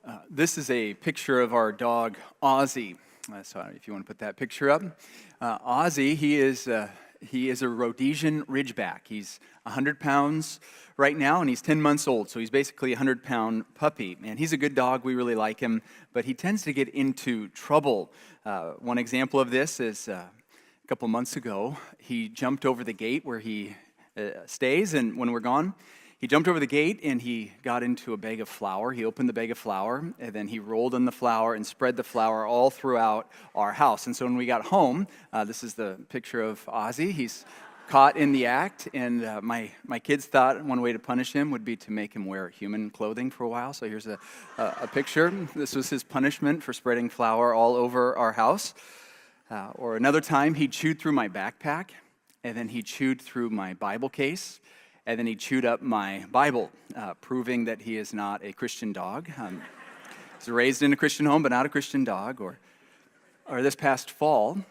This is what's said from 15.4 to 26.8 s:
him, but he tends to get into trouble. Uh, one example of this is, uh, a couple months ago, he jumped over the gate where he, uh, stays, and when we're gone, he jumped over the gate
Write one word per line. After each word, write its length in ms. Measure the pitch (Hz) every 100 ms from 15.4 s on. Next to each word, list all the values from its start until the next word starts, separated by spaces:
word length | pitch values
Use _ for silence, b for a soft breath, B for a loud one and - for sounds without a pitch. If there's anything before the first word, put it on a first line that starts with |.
| 107 110
him, 220 | 123 113 B B B
but 100 | 123
he 80 | 120
tends 300 | 127 180 208
to 100 | 160
get 160 | 139 135
into 600 | 143 135 131 - 117 104
trouble. 640 | - - 147 143 107 87 B B B 110
Uh, 240 | 98 82 -
one 180 | 120 120
example 420 | 117 127 131 139
of 120 | 127
this 300 | 127 151 -
is, 280 | 117 104 -
uh, 160 | 92 90 _ _ b b b
a 60 | -
couple 200 | 127 117
months 280 | 113 127 -
ago, 400 | 117 98 113 151 B -
he 320 | - 120 110
jumped 340 | 113 127 135
over 200 | 139 123
the 100 | 117
gate 320 | 104 113 139 156
where 120 | 117
he, 380 | 110 107 98 101 b b b -
uh, 140 | 104 - -
stays, 480 | - 131 147 202
and 240 | 156 117 110
when 120 | 120
we're 100 | 117
gone, 340 | 113 135 175 196 B B B B
he 80 | 123
jumped 240 | 143 170
over 100 | 170
the 60 | 139
gate 340 | 143